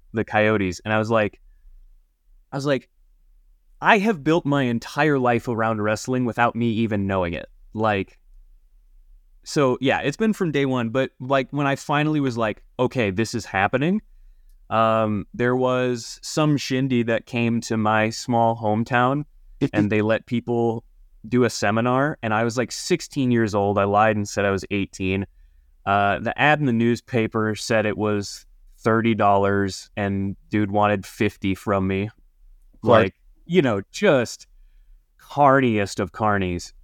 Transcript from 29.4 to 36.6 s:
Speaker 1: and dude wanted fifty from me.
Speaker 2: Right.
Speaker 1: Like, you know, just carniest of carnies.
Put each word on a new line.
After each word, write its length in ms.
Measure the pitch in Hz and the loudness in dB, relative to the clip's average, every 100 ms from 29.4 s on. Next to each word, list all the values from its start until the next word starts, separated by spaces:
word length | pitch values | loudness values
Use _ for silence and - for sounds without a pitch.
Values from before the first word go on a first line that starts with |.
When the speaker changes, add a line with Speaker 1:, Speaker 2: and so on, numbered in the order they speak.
| 98 101 98 - - - | 4 2 0 -4 -12 -6
Speaker 1:
and 400 | 101 98 98 95 - | -2 -2 -4 -8 -4
dude 220 | 107 104 | -2 0
wanted 340 | 104 104 104 | 2 2 0
fifty 500 | - - 104 - 98 | -4 -2 -2 -2 -4
from 320 | 95 - 98 95 | -4 -2 0 0
me. 240 | 98 107 - _ _ - - - - | -2 -4 -8 _ _ -20 -20 -20 -8
Speaker 2:
Right. 220 | - 113 | 4 4
Speaker 1:
Like, 100 | 98 - _ _ - | 4 -2 _ _ 0
you 140 | 175 | 2
know, 220 | 135 98 - | 2 0 -4
just 560 | - 202 139 113 - - - - - - - _ _ | 0 2 4 2 -6 -20 -20 -20 -20 -20 -20 _ _
carniest 800 | - - 143 135 127 107 101 - | -12 2 4 6 4 0 -2 -4
of 140 | 95 | -6
carnies. 640 | - 107 101 90 87 | -2 0 0 0 -4